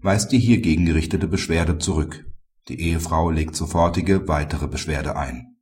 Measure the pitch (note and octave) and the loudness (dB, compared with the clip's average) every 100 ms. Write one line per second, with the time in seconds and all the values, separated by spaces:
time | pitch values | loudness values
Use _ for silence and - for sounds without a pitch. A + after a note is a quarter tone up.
0 | G2 G#2 - C3 A#2+ G#2+ E2+ D#2+ E2+ D#2+ | 2 0 4 2 6 4 4 4 4 2
1 | D#2 F2+ F2 F#2 - E2+ E2 D#2+ - D#2+ | 2 -2 0 -2 0 0 0 0 0 0
2 | C#2+ - - - _ _ - - E2 E2 | -2 -6 -14 -16 _ _ -14 -4 -2 -2
3 | D#2+ D#2+ E2+ D#2+ D#2 - D#2+ F2 E2+ E2+ | 0 0 2 0 -2 -4 -2 2 2 2
4 | E2+ F#2+ F#2 D2+ D2 D2+ D2 D2 - C#2+ | 2 0 2 -2 -2 -4 -4 -6 -4 -4
5 | C#2 D2+ C2+ B1 - _ | -4 -6 -6 -10 -16 _